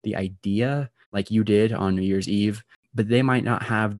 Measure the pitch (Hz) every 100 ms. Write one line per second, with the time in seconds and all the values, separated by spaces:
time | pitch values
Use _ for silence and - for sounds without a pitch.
0 | 110 98 95 95 101 101 127 143 131 _
1 | _ 101 98 110 107 104 110 110 95 92
2 | 95 98 95 101 107 107 - _ _ 113
3 | 107 120 131 127 113 117 - 110 107